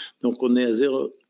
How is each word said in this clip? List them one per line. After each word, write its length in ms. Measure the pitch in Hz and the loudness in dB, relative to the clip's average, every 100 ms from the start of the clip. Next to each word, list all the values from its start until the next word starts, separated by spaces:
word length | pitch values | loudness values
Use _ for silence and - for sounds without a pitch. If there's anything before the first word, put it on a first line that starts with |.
| - _ | -18 _
Donc, 200 | 123 123 | -4 0
on 120 | 127 123 | 0 2
est 80 | |
à 100 | 120 | 2
zéro, 400 | 110 139 131 - - | 0 0 -2 -6 -10